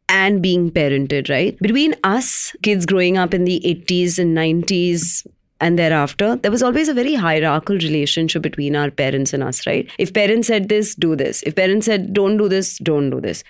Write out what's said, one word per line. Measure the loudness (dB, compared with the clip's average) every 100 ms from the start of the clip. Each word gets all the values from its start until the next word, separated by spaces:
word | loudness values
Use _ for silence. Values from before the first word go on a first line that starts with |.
| 0
and | 2 4 2
being | 2 2 2
parented, | 0 0 0 0 -2 0
right? | 0 0 0
Between | 0 2 0 0 0
us, | 0 -2 -4 -6 -4
kids | -2 0 2
growing | 2 2 2
up | 0
in | 0 0
the | 0 -2
eighties | -4 -2 0 0 0
and | 0
nineties | 2 0 0 0 0 0 0 -2 -6 -10 _ _ _
and | 0 2
thereafter, | 2 2 0 0 -2 0
there | 0
was | 2
always | 2 2 0
a | 0
very | 0
hierarchical | 0 2 2 2 0 0 -2
relationship | 0 0 0 0 -2 -2
between | -4 -4 -2 -2
our | -2
parents | -2 -2 0 -2
and | -2
us, | -4 -4 -4
right? | -4 -4 -4
If | -2
parents | 0 2 2 2
said | 0 0
this, | 0 0 0
do | 0 0
this. | -2 -2
If | -4
parents | 0 2 2 2
said, | 0 0 0
"Don't | 2 2
do | 2
this," | 0 -2 -4
don't | -2 0 0
do | -2 -4
this. | -8 -6